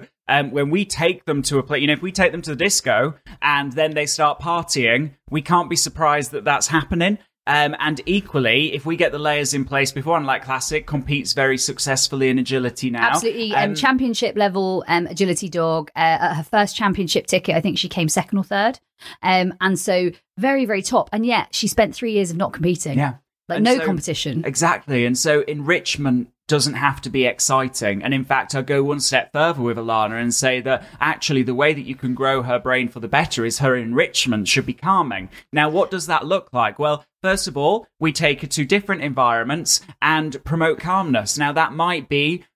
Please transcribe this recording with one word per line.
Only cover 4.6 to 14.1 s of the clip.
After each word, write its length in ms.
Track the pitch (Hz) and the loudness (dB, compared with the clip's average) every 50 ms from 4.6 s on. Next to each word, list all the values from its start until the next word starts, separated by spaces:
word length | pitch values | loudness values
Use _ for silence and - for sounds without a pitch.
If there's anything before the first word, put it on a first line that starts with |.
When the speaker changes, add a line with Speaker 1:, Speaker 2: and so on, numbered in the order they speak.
| 160 - - 147 120 113 117 131 151 151 - _ _ - | -2 -2 -2 2 4 4 4 4 2 -2 -8 _ _ -6
Speaker 1:
we 100 | 135 156 | -4 -4
can't 260 | 143 - 175 175 - 135 | 0 2 2 2 2 2
be 40 | 170 | -2
surprised 540 | 165 - 160 - - 160 151 147 147 143 - | -2 -2 -2 -2 0 2 2 2 2 0 -4
that 120 | 147 135 104 | -8 -4 0
that's 240 | 151 143 - - | 0 2 2 2
happening. 500 | - - 160 143 - 190 170 170 196 208 - _ _ _ _ _ - | 0 0 0 0 0 0 0 2 2 0 -2 _ _ _ _ _ 0
Um, 260 | 143 147 147 147 151 - | 2 2 2 2 0 -2
and 200 | 143 151 151 - - | -2 -2 -2 -4 -2
equally, 680 | - 185 202 196 - - 143 127 113 113 135 151 156 113 | -2 -2 -2 -2 -2 -2 0 2 4 4 4 2 0 -2
if 100 | 143 135 | -6 -4
we 100 | 156 170 | -4 0
get 160 | 170 175 139 | 2 0 0
the 60 | - 147 | 0 0
layers 340 | 151 151 147 147 143 135 - | -2 0 0 0 -2 -2 -2
in 100 | 143 135 | -2 -2
place 260 | 131 143 139 139 135 | 0 0 0 0 0
before, 260 | - 143 127 160 170 | -2 -6 -2 0 0
unlike 280 | 165 147 135 131 110 - | 0 2 0 -2 -4 -2
Classic, 400 | 131 131 127 - - 156 156 - | -6 -6 -4 -4 -4 -4 -4 -4
competes 480 | - 151 139 123 - 143 143 - - - | -2 -4 -4 -2 -2 -2 -2 -2 -2 0
very 240 | 143 135 135 131 | 0 2 2 2
successfully 720 | 127 - - 139 - - 143 135 123 - - - 135 135 131 | 0 -2 -4 -4 -4 -2 -2 0 0 0 -2 0 0 2 2
in 80 | 127 131 | 2 2
agility 500 | 123 - 135 131 127 123 113 - 127 131 | 0 0 0 0 0 -2 -4 -4 -4 -4
now. 180 | 120 120 113 - | -2 0 0 2
Speaker 2:
Absolutely. 440 | 143 165 - 226 - 233 226 214 202 | 2 2 0 -2 -2 -2 -4 0 0
Um, 140 | - 202 202 | 0 0 0
Speaker 1:
Um, 40 | 202 | -2
Speaker 2:
championship 640 | - - 262 262 254 269 247 | 0 2 2 2 2 0 0